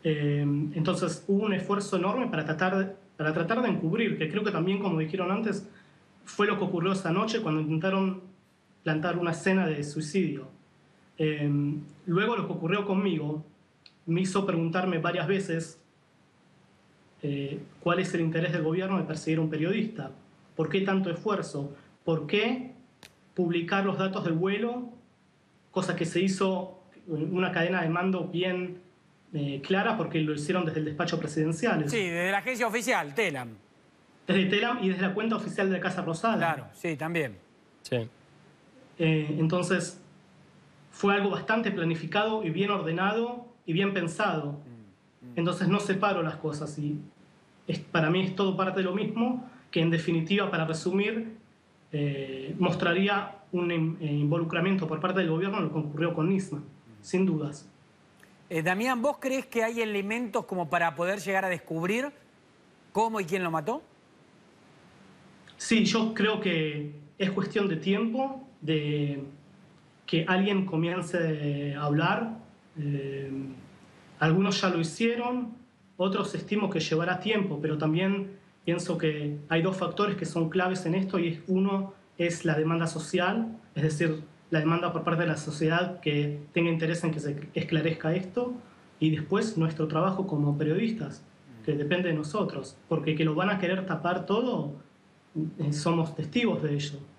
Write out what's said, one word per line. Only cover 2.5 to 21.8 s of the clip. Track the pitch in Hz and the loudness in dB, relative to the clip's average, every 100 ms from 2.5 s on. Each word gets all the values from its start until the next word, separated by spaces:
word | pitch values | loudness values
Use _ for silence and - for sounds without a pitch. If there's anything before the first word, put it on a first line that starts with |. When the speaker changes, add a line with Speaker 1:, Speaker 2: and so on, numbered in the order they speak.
| - 185 190 190 - - - | 0 2 2 0 -6 -18 -4
Speaker 1:
para | 151 | -2
tratar | 160 170 233 | 0 0 2
de | 240 | 2
encubrir, | 180 165 214 214 151 | 2 0 2 0 0
que | 156 | -2
creo | 208 | 0
que | 208 | 0
también, | 170 180 196 | 0 0 0
como | 196 160 | 0 0
dijeron | 156 190 180 | 0 -2 0
antes, | 202 220 - - - - - _ - - | 0 0 -4 -8 -20 -20 -20 _ -20 -14
fue | - 208 | 2 2
lo | 196 | 4
que | 190 | 0
ocurrió | 175 180 | 0 0
esa | 185 170 | 0 2
noche | 175 220 226 | 2 2 0
cuando | 160 156 | 0 0
intentaron | 156 160 190 196 190 185 - - _ _ _ _ | 2 0 2 2 2 -2 -10 -20 _ _ _ _
plantar | - 156 165 170 | -2 0 0 0
una | 170 | 0
escena | 160 190 190 170 | 0 2 4 2
de | 147 | 0
suicidio. | 147 165 151 196 160 - - - _ _ _ _ _ - | -4 -6 -2 0 0 -2 -10 -20 _ _ _ _ _ -2
Eh, | 156 151 147 143 143 156 - - - | -2 0 0 2 0 -2 -8 -12 0
luego | 175 220 226 | 2 2 0
lo | 160 | -2
que | |
ocurrió | 160 160 202 196 | -4 0 0 2
conmigo | 190 196 160 147 156 - _ _ _ - _ - | 2 2 0 -2 -6 -8 _ _ _ -20 _ -2
me | 170 | 0
hizo | 190 202 196 | 2 0 0
preguntarme | 165 165 180 185 170 | 0 0 0 0 0
varias | 175 175 156 | 0 -2 0
veces, | 196 190 165 160 - _ _ _ _ _ _ _ _ _ _ _ _ _ _ | 0 0 -4 -4 -14 _ _ _ _ _ _ _ _ _ _ _ _ _ _
eh, | 147 143 139 151 - - | -4 -4 -4 -8 -12 -6
cuál | 170 175 | 0 0
es | 185 | 0
el | 170 | 0
interés | 165 165 175 | 0 0 0
del | 165 | 0
gobierno | 156 175 190 190 | 0 0 0 0
de | 151 | -2
perseguir | 156 - 160 | -4 0 0
a | |
un | 156 | 2
periodista. | 151 165 220 - - 135 - - - - - | 0 0 0 -2 -4 -10 -12 -20 -20 -16 -4
¿Por | 151 | 0
qué | 196 | 2
tanto | 190 190 185 | 2 2 0
esfuerzo? | 165 220 190 - 143 143 - | -2 -2 -2 -2 -6 -8 -10